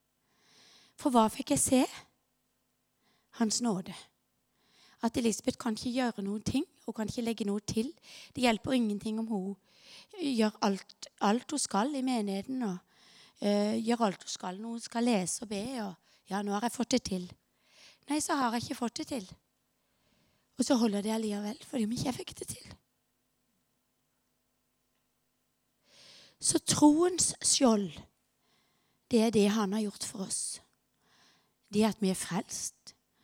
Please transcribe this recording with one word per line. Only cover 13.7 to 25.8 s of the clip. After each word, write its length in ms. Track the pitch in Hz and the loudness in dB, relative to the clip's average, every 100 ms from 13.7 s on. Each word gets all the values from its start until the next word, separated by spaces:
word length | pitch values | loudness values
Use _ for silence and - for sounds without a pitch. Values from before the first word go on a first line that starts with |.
| 226 | 0
gjør 240 | 226 240 220 | 0 2 0
alt 160 | 175 | 0
hun 120 | - | -8
skal 260 | - 185 185 | -10 -8 -8
når 160 | 226 233 | -8 -10
hun 40 | |
skal 240 | - 233 | -6 0
lese 380 | 240 214 175 - | 2 2 0 -6
og 60 | 208 | -6
be, 160 | 202 233 262 | -6 -6 -6
og, 120 | 208 170 _ _ - | -8 -10 _ _ -8
"Ja, 120 | 190 | -4
nå 100 | 202 | -2
har 80 | 202 | -2
jeg 120 | 233 | -2
fått 180 | - 233 | -2 0
det 120 | 247 | 0
til." 300 | - 185 180 - _ _ _ - - - - | 0 -6 -8 -14 _ _ _ -20 -20 -16 -6
Nei, 120 | 294 | -4
så 160 | - 302 | 0 0
har 160 | 247 | 0
jeg 100 | 233 | 0
ikke 160 | - 269 | -4 -4
fått 180 | 233 - | -4 -4
det 100 | 311 | -6
til. 180 | 269 185 - _ _ _ _ _ _ _ _ _ _ _ - | -8 -8 -16 _ _ _ _ _ _ _ _ _ _ _ -4
Og 60 | |
så 120 | 254 254 | 0 2
holder 260 | 226 202 | 2 0
det 100 | 202 | -2
allikevel, 460 | 220 220 202 208 240 | -4 -4 -4 -6 -10
fordi 200 | - 269 | -6 -4
om 80 | 214 | -2
ikke 120 | 247 | -2
jeg 100 | 285 | -4
fikk 240 | 247 359 - | -6 -10 -12
det 100 | 480 | -12
til. 240 | - - - _ _ _ _ _ _ _ _ _ _ _ _ _ _ _ _ _ _ _ _ _ _ _ _ _ _ _ _ _ _ | -14 -18 -20 _ _ _ _ _ _ _ _ _ _ _ _ _ _ _ _ _ _ _ _ _ _ _ _ _ _ _ _ _ _